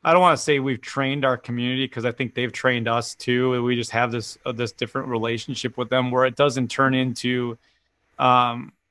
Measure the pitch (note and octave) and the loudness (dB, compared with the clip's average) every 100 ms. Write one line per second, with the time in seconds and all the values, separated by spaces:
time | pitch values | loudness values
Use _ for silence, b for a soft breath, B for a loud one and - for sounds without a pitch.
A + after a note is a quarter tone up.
0 | D#3+ F3 F3+ D3 - C#3+ C3+ A#2+ - - | 4 6 6 4 2 0 0 -4 -6 -4
1 | C3+ C#3+ C3+ B2 - A#2+ B2 C3 C3 - | -2 0 0 0 -4 -4 -2 -2 -4 -2
2 | A#2+ A2 B2 - B2 - C3 A#2+ A2+ A#2 | -4 -2 -6 -2 -4 0 0 0 0 -2
3 | A#2 - - B2 B2+ B2 B2 B2 A2+ A#2 | -2 -8 0 2 2 0 0 -2 0 0
4 | A#2+ A#2 G#2+ - B2 A#2+ A#2 - A2+ C3+ | 0 -2 -8 -10 -8 -6 -6 -6 -6 -6
5 | C3 A#2 A2+ A#2 - B2+ B2 A#2+ A#2+ B2+ | -4 -4 -2 -4 -6 -6 -6 -6 -2 0
6 | B2 B2+ B2+ A#2+ C#3+ C3 A#2 - C3+ C3 | 2 2 2 4 2 2 -4 2 2 2
7 | B2+ A2+ B2 B2 A#2+ A2+ _ _ _ _ | 0 -2 -2 -2 -4 -8 _ _ _ _
8 | _ - B2+ B2 A#2+ A#2+ C#3 _ _ | _ 0 4 4 4 -2 -12 _ _